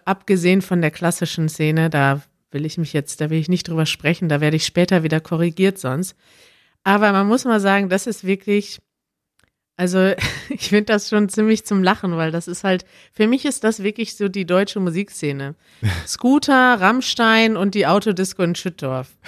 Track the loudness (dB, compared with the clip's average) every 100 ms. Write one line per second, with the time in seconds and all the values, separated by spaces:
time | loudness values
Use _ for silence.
0 | -2 -4 0 2 4 2 2 0 0 0
1 | -2 -2 -4 -2 -4 0 0 2 2 2
2 | 2 0 -4 _ _ -8 -6 -4 -4 -4
3 | -4 -6 -2 -2 0 -2 -2 -2 -2 0
4 | -2 0 0 0 2 0 0 0 2 2
5 | 2 -2 -2 -2 0 2 0 0 -4 -4
6 | -6 -10 _ _ _ _ _ _ 0 2
7 | 4 2 2 2 2 0 2 2 2 -2
8 | -4 -8 -4 -4 0 -2 -2 -14 _ _
9 | _ _ _ _ _ _ _ -4 -2 2
10 | 2 0 -4 -6 -10 -8 0 0 2 0
11 | 2 0 0 2 2 2 0 0 2 0
12 | -2 -2 -2 -4 -6 -6 -2 -2 -4 -20
13 | -12 0 2 2 0 -2 -2 0 -4 -4
14 | -8 -4 -4 -4 0 2 0 -2 -2 -2
15 | -6 -6 -6 -4 -8 -12 _ -6 -4 -4
16 | -8 -2 2 2 4 4 4 4 2 0
17 | -2 0 2 4 2 2 -2 0 2 2
18 | 2 -2 -4 -2 -2 -2 -6 -8 -6 -6
19 | -8 _